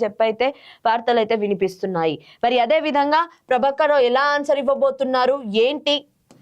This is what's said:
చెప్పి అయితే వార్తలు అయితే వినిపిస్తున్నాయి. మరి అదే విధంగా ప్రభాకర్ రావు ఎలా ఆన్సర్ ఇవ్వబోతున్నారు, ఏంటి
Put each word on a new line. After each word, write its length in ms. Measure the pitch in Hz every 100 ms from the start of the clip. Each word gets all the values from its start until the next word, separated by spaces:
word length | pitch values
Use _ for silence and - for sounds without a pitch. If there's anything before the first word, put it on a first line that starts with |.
చెప్పి 200 | 214 208
అయితే 300 | 220 214 254 - - - 233
వార్తలు 320 | 233 233 233
అయితే 160 | 220 233
వినిపిస్తున్నాయి. 840 | 208 196 190 185 190 180 160 151 - -
మరి 160 | 240 247
అదే 200 | 233 311
విధంగా 500 | 302 285 285 311 330 - -
ప్రభాకర్ 400 | 254 269 277 302
రావు 120 | 294
ఎలా 200 | 240 247
ఆన్సర్ 380 | 294 285 285 277
ఇవ్వబోతున్నారు, 840 | 269 269 277 269 262 254 247 277 226 214
ఏంటి 500 | 240 294 - 285 - _ _ _